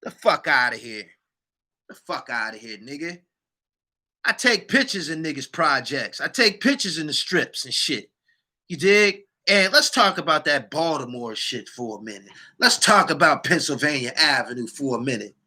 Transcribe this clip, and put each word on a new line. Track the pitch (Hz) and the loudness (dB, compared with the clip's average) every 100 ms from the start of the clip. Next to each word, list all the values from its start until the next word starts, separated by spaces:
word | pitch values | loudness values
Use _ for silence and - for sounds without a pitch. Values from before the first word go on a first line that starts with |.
The | - | -14
fuck | - 233 160 - | -4 2 2 4
outta | 143 123 117 | 2 2 -2
here. | 120 110 101 _ _ _ _ _ _ _ _ | -10 -12 -14 _ _ _ _ _ _ _ _
The | |
fuck | - _ 156 - | -20 _ -10 -6
outta | 123 110 110 | -4 -4 -8
here, | 113 107 | -14 -16
nigga. | 110 143 165 175 _ _ _ _ _ _ _ _ _ _ | -14 -12 -10 -12 _ _ _ _ _ _ _ _ _ _
I | - | -4
take | - 254 226 - | 0 2 0 2
pictures | 247 262 196 151 | 0 2 -2 -6
in | 160 | -6
niggas | 160 143 135 | -6 -6 -8
projects. | - 160 139 120 139 110 - | -2 2 2 -2 -6 -6 -8
I | 139 | -8
take | - 226 190 | 0 0 2
pictures | 233 277 208 160 | 0 0 -2 -4
in | 156 | -4
the | |
strips | 139 - 180 127 - | -4 0 0 -2 -6
and | 131 | -6
shit. | 117 - 135 - _ _ _ _ _ _ | -4 -2 -4 -6 _ _ _ _ _ _
You | 175 | -2
dig? | 170 202 208 196 - _ - | 4 6 6 2 -8 _ 0
And | 196 190 | 2 4
let's | 269 294 | 4 2
talk | - 208 185 | 4 2 2
about | 160 156 | 0 0
that | 151 147 107 | 2 -2 -2
Baltimore | 147 165 156 123 123 120 | -2 0 -2 -4 -10 -10
shit | 110 - 123 101 | -8 -6 -8 -10
for | - 120 107 | -10 -10 -8
a | |
minute. | 110 101 98 - - _ | -12 -14 -18 -20 -20 _
Let's | 240 240 | 2 4
talk | - 208 185 | 4 4 4
about | 156 165 139 | 4 4 4
Pennsylvania | - 170 - 143 151 147 123 131 | 2 0 0 -2 -2 -2 -6 0
Avenue | 156 139 117 123 113 | 2 2 -2 -6 -8
for | - 139 120 | -6 -4 -2
a | |
minute. | 123 120 104 _ | -2 -4 -6 _